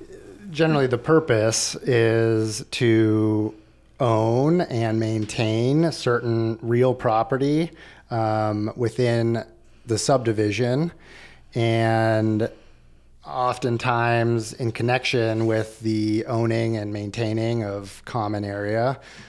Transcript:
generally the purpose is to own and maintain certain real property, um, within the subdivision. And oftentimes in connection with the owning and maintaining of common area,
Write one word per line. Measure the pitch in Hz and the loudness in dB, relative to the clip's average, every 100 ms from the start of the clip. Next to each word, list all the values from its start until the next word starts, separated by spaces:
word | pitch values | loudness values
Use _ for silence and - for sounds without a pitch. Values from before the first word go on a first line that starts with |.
| - - - - 208 | -20 -20 -20 -20 -10
generally | 151 160 151 131 | 0 2 4 2
the | 117 | 0
purpose | - 160 160 113 110 113 - - | 4 4 4 4 4 0 -2 -6
is | 139 120 113 113 113 110 110 107 - | 0 4 4 4 4 2 0 -4 -8
to | - 120 110 110 110 107 107 107 - - _ _ - | 0 2 4 4 4 2 0 -2 -6 -20 _ _ -4
own | 127 113 110 120 143 175 | 0 2 2 2 2 2
and | - 120 113 110 | 0 -2 -2 0
maintain | 113 110 107 - 110 110 120 147 165 | -2 -2 -4 -2 -2 0 2 2 0
certain | - - 120 120 113 113 113 | 0 -2 0 0 -2 -2 -4
real | 117 120 127 | -2 2 2
property, | 123 123 110 113 135 139 151 170 - - - - | 2 0 0 0 0 0 0 -2 -8 -20 -20 -8
um, | 117 110 110 107 107 107 120 | -4 -2 0 -2 -2 -4 -2
within | 117 - 123 117 117 117 - - - - - | -4 0 0 2 0 -2 -6 -16 -20 -16 -4
the | 110 | -2
subdivision. | - 135 117 107 104 101 123 127 170 - - - - - - 123 | 2 2 2 0 0 0 0 0 -2 -6 -20 -20 -20 -20 -10 -2
And | 117 113 113 113 113 110 110 107 113 - - - - - - - - | 0 2 2 2 2 2 0 0 -2 -6 -20 -20 -20 -20 -20 -20 -12
oftentimes | 139 123 120 131 120 127 117 120 117 117 117 107 | -4 -2 -2 -2 -2 0 0 2 2 2 0 -4
in | - 120 | -6 -6
connection | - 117 127 - 127 113 110 113 | -2 -2 0 0 0 0 0 0
with | 110 107 - | 0 -2 -6
the | 110 110 107 107 113 | -4 -2 0 -2 -2
owning | 117 117 113 113 113 | -2 0 0 -2 -2
and | 104 | -6
maintaining | 104 104 107 113 110 113 117 | -8 -8 -6 -4 -2 -2 -2
of | 104 101 98 - - | -4 -6 -10 -18 -8
common | 123 104 104 | -4 -4 -4
area, | 101 101 101 110 123 135 - - | -4 -6 -4 -2 -2 -4 -10 -20